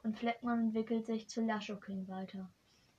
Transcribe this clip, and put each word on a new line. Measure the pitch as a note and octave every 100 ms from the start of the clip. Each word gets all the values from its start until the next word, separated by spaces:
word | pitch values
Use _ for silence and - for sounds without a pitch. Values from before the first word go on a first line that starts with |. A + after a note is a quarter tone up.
und | A3 A3
Fleckmann | A#3 A#3 A#3+ A#3 A3+
entwickelt | A3 A3 A3+ A3
sich | A3 A3
zu | -
Lashokin | A3+ G#3+ G3+ G3+ - F#3+ F#3+
weiter. | F#3 F#3+ F#3+ F#3 - _ _ _